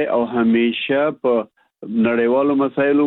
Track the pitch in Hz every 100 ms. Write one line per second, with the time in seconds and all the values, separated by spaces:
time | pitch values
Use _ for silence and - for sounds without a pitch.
0 | 147 120 117 123 113 117 117 113 - 139
1 | 151 143 131 117 104 _ _ - - 113
2 | 113 117 117 127 143 139 135 135 139 143